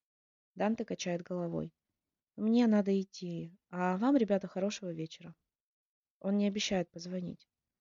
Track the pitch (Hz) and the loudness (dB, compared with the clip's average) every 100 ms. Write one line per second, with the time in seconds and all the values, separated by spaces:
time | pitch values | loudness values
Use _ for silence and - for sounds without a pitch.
0 | _ _ _ _ _ - 202 226 220 180 | _ _ _ _ _ -4 -2 -2 -4 -6
1 | 180 175 175 180 175 165 160 - _ _ | -4 -4 -4 -4 -4 -4 -6 -10 _ _
2 | _ _ _ - 214 233 233 208 196 196 | _ _ _ -4 2 4 6 6 4 2
3 | 190 - 180 170 165 180 _ 180 180 185 | 0 -8 -8 -8 -10 -14 _ -2 0 2
4 | 247 285 208 196 196 190 202 - 185 165 | 4 4 4 2 0 -4 -4 -4 -8 -8
5 | 160 - 170 - _ _ _ _ _ _ | -8 -10 -20 -20 _ _ _ _ _ _
6 | _ _ 190 202 202 208 - 190 170 170 | _ _ 0 2 2 0 0 0 -2 -6
7 | 175 185 175 - _ _ _ _ | -8 -6 -6 -10 _ _ _ _